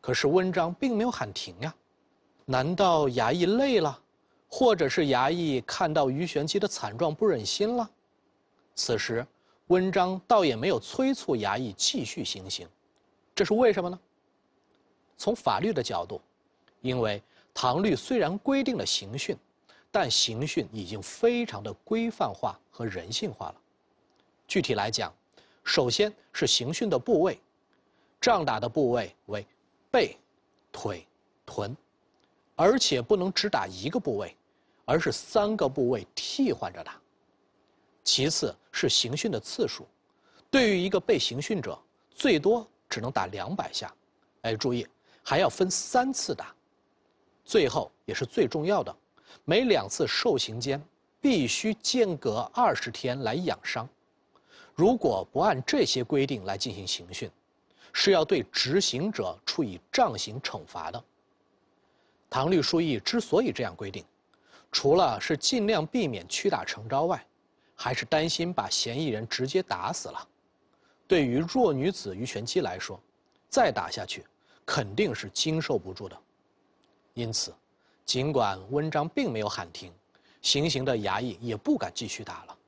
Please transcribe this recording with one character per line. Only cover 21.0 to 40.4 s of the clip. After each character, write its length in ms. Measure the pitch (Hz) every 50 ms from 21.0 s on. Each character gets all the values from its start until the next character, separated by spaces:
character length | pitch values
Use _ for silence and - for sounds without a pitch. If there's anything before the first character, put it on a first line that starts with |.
非 420 | 92 - - - - 233 240 240 240
常 200 | - - 101 104
的 100 | 107 92 _ _
规 280 | - 220 226 233 233
范 200 | 214 - 185 117
化 280 | 95 - - 110 - - _ _
和 160 | _ - 117
人 260 | 110 95 90 82 95
性 220 | 113 - 214 185 110
化 140 | - 95
了。 80 | 80 - _ _ _ _ _ _ _ _ _ _ _ _ _ _ _ _ _ _
具 140 | - - 202
体 140 | 135 - 117
来 160 | 104 101 113
讲， 200 | 113 - 104 78 - _ _ _ _ - _ _ _ _ _
首 260 | - - 175 131 123
先 240 | 113 - 208 214 208 _ _ _
是 140 | - - 156
刑 260 | 123 - - 120 131
讯 160 | 170 - 247 208
的 80 | 160 127
部 220 | - - 226 156
位， 180 | 175 185 135 - _ _ _ _ _ _ _ _ _ _ _ _ _ _ _ _
杖 240 | - 247 226 190 156
打 140 | 139 113 107
的 100 | 117 117
部 220 | - 156 143 120
位 240 | 123 120 104 87 - _ _
为 200 | - 104 104 101 _ _ _ _ _ _ _ _ _
背、 280 | - 247 160 107 - _ _ _ _ _ _ _ _ _ _ _ -
腿、 340 | - - 104 95 85 - _ _ _ _ _ _ _ _
臀， 280 | - - - 104 101 135 - _ _ _ _ _ _ _ _ _ _ _ _ _ _ _
而 200 | - 160 196 247
且 240 | 262 - - 143 123
不 140 | 120 - 214
能 160 | 190 180 196
只 180 | - - - 208
打 160 | - 127 92
一 220 | 90 92 90 101
个 100 | 147 175
部 200 | 247 - 143 110
位， 180 | 101 98 85 - _ _ _ _ _ _ _ _ _ _
而 160 | - 135 165
是 100 | - 139
三 460 | 123 - - - - 226 208 208 220
个 140 | 208 165 131
部 180 | 135 147 127
位 180 | 120 127 107 - _ _
替 380 | - - - - - 277 226
换 220 | 135 - - 87 87
着 100 | 87 -
打。 160 | - - - _ _ _ _ _ _ _ _ _ _ _ _ _ _ _ _ _ _ _ _ _
其 260 | - - - 131 156
次 240 | 156 - 156 110 - _ _ _ -
是 160 | - - 135
刑 260 | - - - 117 131
讯 160 | 156 - 220
的 80 | 151 107
次 260 | - - - - 208
数， 220 | - - - - _ _ _ _ _ _ _ _ _ _ -